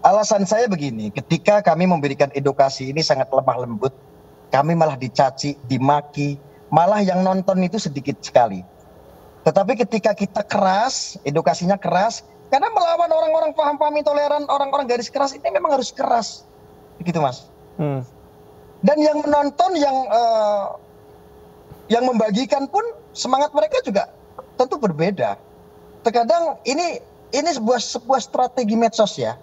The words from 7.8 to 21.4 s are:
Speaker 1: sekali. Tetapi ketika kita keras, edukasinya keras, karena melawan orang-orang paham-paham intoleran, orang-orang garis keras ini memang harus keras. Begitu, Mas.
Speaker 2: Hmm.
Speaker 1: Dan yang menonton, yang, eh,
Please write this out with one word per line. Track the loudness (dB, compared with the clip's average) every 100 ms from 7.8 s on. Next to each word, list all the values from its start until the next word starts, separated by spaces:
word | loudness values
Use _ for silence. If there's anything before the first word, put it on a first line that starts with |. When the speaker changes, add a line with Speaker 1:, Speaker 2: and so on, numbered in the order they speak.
| -6 -6 -6 -8
Speaker 1:
sekali. | 0 2 2 0 -12 -20 -20 -20 -20 -20 -20 -2 0
Tetapi | 2 0 0 0
ketika | 0 0 -2
kita | -4 -4
keras, | -4 0 2 2 0 -4 -10 -8
edukasinya | -4 0 0 0 0 -2
keras, | 0 0 0 -4 -16 -20 -2
karena | 0 2
melawan | 0 2 2 2
orang-orang | 2 2 2 0
paham-paham | 0 -2 2 0 0
intoleran, | 0 0 0 0 0
orang-orang | -2 0 -2 0
garis | -2 -2
keras | -2 -2 -2
ini | -4
memang | 0 2 2
harus | 0
keras. | -4 0 0 -2 -12 -20 -20 -20 -20 -20 -10
Begitu, | -4 0
Mas. | 0 -2 -16 -20 -20 -6
Speaker 2:
Hmm. | -4 -4 -8 -16 -20 -20 -20 -20 -20 0
Speaker 1:
Dan | 2 4
yang | 4 2
menonton, | 0 2 0 0 0 2
yang, | 2 0 0
eh, | 2 2 2 2 0 -4 -10 -18 -20 -20 -20 -20 -20